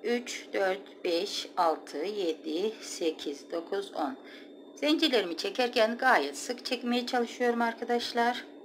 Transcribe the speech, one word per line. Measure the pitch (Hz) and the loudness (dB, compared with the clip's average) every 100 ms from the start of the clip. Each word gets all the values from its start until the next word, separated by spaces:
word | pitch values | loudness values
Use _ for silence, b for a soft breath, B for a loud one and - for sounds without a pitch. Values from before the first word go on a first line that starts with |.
Üç, | 220 240 240 - - | 0 -2 -2 -12 -6
dört, | 208 196 190 - - | 0 0 0 -6 -6
beş, | 180 170 196 - - - | 0 0 0 -4 -6 2
altı, | 170 147 - 143 | 2 2 -4 -6
yedi, | 175 214 175 156 156 156 214 220 | -4 -2 -2 -2 -4 -2 -2 -4
sekiz, | - - 165 156 - 139 - | -10 -2 -2 -2 -6 -8 -6
dokuz, | 170 165 196 196 | -6 -4 -6 -4
on. | - - - B B B - - - | -4 -4 -4 B B B -20 -20 -4
Zincirlerimi | 294 302 320 247 190 165 | 2 4 4 4 2 -2
çekerken | 202 196 240 240 220 233 | -4 0 2 4 4 4
gayet | 262 208 143 139 | 6 6 4 -4
sık | - 240 | -8 -8
çekmeye | - 247 247 240 247 | -4 -4 0 0 0
çalışıyorum | 254 233 - 247 233 | 0 0 2 2 4
arkadaşlar. | 233 220 233 240 - 233 233 247 - - | 0 -2 -2 0 0 2 2 2 -8 -16